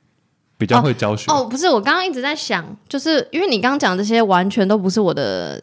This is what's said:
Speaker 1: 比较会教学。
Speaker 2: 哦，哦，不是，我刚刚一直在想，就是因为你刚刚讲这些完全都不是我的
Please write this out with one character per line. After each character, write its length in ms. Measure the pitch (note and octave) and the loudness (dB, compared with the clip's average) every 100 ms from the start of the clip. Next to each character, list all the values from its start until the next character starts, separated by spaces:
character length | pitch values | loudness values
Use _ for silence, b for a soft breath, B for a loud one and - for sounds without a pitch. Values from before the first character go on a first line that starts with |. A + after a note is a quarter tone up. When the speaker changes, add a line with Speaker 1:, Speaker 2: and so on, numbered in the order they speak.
| _ _ _ _ _ _ | _ _ _ _ _ _
Speaker 1:
比 80 | A2 | 2
较 160 | A#3+ | 4
会 120 | D3+ | 4
教 200 | B2 D3 | 0 0
学。 160 | G#3 - | -2 0
Speaker 2:
哦， 100 | D4 | 0
哦， 60 | A#3 | 0
不 120 | B3+ | 0
是， 100 | F4+ | 2
我 140 | B3 | 2
刚 140 | G3+ E4 | 2 0
刚 100 | F#4 | -2
一 80 | |
直 80 | C4 | -4
在 120 | C4+ | -6
想， 300 | D4+ - F#3+ D#3+ G#3 _ | -6 -4 -4 -6 -16 _
就 100 | C#4 | -6
是 300 | D4+ D4+ - | 0 0 0
因 100 | D#4+ | -2
为 60 | G4 | 0
你 120 | A3+ | 0
刚 100 | B3 | 0
刚 80 | C#4+ | 0
讲 200 | G#3 F#3 | 0 0
这 60 | |
些 180 | G#3 A3+ | 0 2
完 260 | A3 F3+ F#3 | 4 2 2
全 160 | G#3+ F#3+ | 0 2
都 120 | G#3 | 2
不 120 | F#3+ | 2
是 120 | F#3+ | 0
我 120 | F#3+ | 0
的 460 | D3 A#2+ F#2 E2+ C2+ | 0 -2 -4 -6 -10